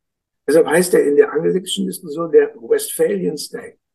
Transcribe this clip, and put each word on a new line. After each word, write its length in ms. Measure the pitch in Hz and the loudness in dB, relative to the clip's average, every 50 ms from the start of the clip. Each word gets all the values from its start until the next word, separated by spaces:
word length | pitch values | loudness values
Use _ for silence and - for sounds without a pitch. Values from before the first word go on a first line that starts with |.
| _ _ _ _ _ _ _ _ _ | _ _ _ _ _ _ _ _ _
Deshalb 200 | - 143 165 156 | 2 2 4 4
heißt 280 | 139 151 175 185 175 180 | 4 2 0 2 2 2
er 120 | 160 139 | 2 2
in 100 | 143 143 | 4 4
der 140 | 143 143 - | 4 4 4
angelsächsischen 560 | 139 151 170 175 175 185 190 - - 196 190 | 2 -2 -2 0 -2 -2 -4 -6 -6 -6 -6
Diskussion 460 | - - - - 151 143 160 170 160 147 | -6 -8 -10 -12 -12 -8 -8 -2 2 4
der 220 | 151 143 143 - | 4 4 2 -2
Westphalian 840 | - 117 117 151 139 - - - - 160 175 202 190 180 175 156 | -8 -4 -2 -2 -2 -2 -4 -4 -4 -2 -2 -2 -2 -4 -4 -6
State. 400 | 143 - - - - - 156 - _ _ _ | -8 -10 -12 -14 -16 -16 -16 -20 _ _ _